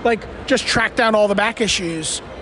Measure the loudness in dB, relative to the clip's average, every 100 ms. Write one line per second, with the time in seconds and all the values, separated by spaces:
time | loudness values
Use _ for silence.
0 | 0 0 -4 -10 0 0 2 0 0 2
1 | 4 4 4 4 0 0 0 0 -2 -4
2 | -6 -6 -8 -6